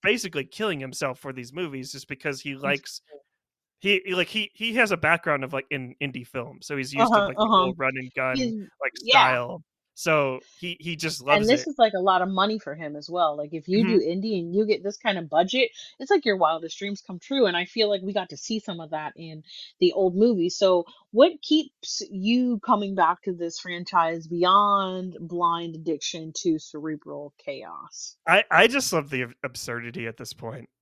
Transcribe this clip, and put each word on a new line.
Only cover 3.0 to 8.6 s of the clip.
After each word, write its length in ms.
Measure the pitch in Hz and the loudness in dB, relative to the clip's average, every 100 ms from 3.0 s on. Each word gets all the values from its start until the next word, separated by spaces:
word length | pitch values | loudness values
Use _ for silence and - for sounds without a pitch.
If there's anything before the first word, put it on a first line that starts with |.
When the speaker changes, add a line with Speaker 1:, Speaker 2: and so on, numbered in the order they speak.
| _ | _
Speaker 2:
true. 100 | 147 _ _ _ _ _ _ | -20 _ _ _ _ _ _
Speaker 1:
he, 340 | 196 202 - | 0 0 0
like, 140 | 180 170 | -2 -2
he, 220 | 220 208 | -4 -8
he 200 | _ 233 | _ -4
has 160 | 226 226 | 0 0
a 40 | 196 | 2
background 480 | 151 165 - 147 | 2 2 0 -2
of, 80 | 135 | -2
like, 140 | 135 - | -6 -6
in 240 | 143 127 131 | -8 -8 -10
indie 240 | 143 123 123 | -10 -8 -10
film, 340 | 131 117 131 | -10 -10 -12
so 140 | - 143 | -10 -6
he's 160 | 131 | -6
used 200 | 156 226 | 2 4
to, 60 | 214 | 4
Speaker 2:
Uh-huh, 60 | 202 | 2
Speaker 1:
like, 140 | 135 | 0
the 60 | 214 | 2
Speaker 2:
uh-huh. 100 | 202 | 4
Speaker 1:
whole 180 | 180 175 | 2 0
run 160 | 131 131 | -2 -4
and 160 | 131 | -8
gun, 220 | - 131 131 | -4 -2 -2
Speaker 2:
He's, 160 | 254 220 | -2 -4